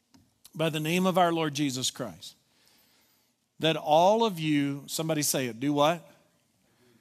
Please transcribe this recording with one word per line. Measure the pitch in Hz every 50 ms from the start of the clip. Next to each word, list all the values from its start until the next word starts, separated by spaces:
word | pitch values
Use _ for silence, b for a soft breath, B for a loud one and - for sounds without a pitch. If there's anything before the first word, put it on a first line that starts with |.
| _ _ _ - _ _ _ _ _ - _
by | 160 160 165
the | 151 156
name | 151 156 170 185 185
of | 185 165 185
our | 180 170
Lord | 165 160 160 156 139
Jesus | 147 151 139 123 127 120 -
Christ, | - - 127 104 80 98 - - - _ _ b b b b b b b b b b b b b b b b b b b _ _ _ -
that | 147 160 156
all | 151 - 156 147 160 175 196 214 226 233
of | 220 180 160
you," | 156 156 147 143 139 139 143 143 -
somebody | - - - 160 160 160 151
say | 143 - - 147 131 120
it, | 110 113
"do | 135 147 147
what?" | 143 143 156 175 165 - - - _ _ _ _ _ _ _ _ _ _ b b b b b b b